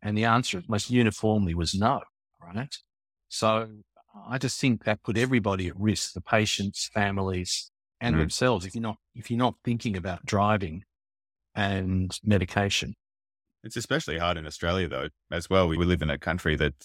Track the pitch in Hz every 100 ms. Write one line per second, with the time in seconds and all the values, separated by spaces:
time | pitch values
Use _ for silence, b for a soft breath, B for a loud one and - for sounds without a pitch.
0 | 107 107 113 117 - 92 95 104 - 123
1 | 113 - 110 107 95 82 82 95 110 135
2 | - _ _ _ 85 98 143 - _ _
3 | _ _ _ - 110 110 110 107 - _
4 | _ 104 107 127 131 - 135 110 - 104
5 | - 107 127 127 101 95 90 98 107 92
6 | - 92 - 110 107 - 98 - - -
7 | 101 98 95 92 90 - - _ _ _
8 | 120 80 76 - 127 107 92 117 113 104
9 | _ 123 - 120 127 - - 117 120 92
10 | 92 87 - 101 104 107 92 85 - _
11 | _ _ _ _ _ 107 98 98 92 92
12 | 92 - 107 101 92 - 101 - - -
13 | _ _ _ _ _ _ 113 120 - 131
14 | - 80 85 85 78 - 85 92 85 65
15 | 73 - _ 80 - 95 87 80 87 87
16 | 76 71 - 87 82 73 76 67